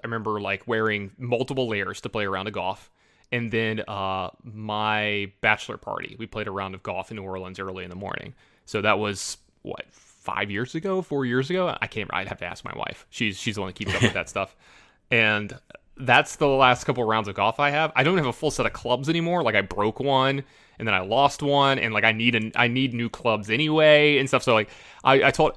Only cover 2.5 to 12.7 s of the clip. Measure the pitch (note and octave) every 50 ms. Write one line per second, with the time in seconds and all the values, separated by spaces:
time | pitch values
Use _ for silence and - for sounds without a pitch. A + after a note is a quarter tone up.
2.5 | G2 F#2+ F2+ F#2+ - - - _ _ _ _ _ _ _ _ _ A#2+ A#2+ A#2+ A2
3.5 | A#2 A2+ A2+ A2 A2 G#2+ - - G#2 G2 F#2+ F#2+ F#2+ F#2+ F2+ - - _ - A2+
4.5 | G#2 A2 G#2+ G#2+ G#2 G#2 G#2+ G#2+ G#2+ G#2+ G#2 G#2 G#2 G2+ G2+ F#2+ - _ - A2
5.5 | G#2+ - - - G#2+ - - - - - - - - A2 A2+ - - A2 G#2 G2+
6.5 | F#2+ G2 G2 F#2+ F#2+ F2+ - G#2+ F2+ F#2 F#2+ - A2+ G#2 F#2+ F#2+ F#2+ F#2+ F#2 F#2
7.5 | F#2 G2+ F#2+ F#2+ F#2 F#2 F2+ F2+ F2+ F#2+ G2+ F#2+ - - - - - _ _ _
8.5 | _ _ _ - - G#2+ G2+ G#2+ G2+ G2+ G#2+ G#2 G2+ - - - - - _ _
9.5 | _ _ - - - - - _ _ _ _ _ _ _ - - - - G2+ G#2
10.5 | G2+ G#2 B2 - - E3 D#3 G3 F#3+ F#3 F3 - D3 C#3 C3 A#2+ A#2+ C3 C3 C#3+
11.5 | F3+ F#3 F3+ E3 - - G#2+ - - A2 G2 - - F#2 G2 G2+ G2+ - F2+ F2
12.5 | E2+ - - -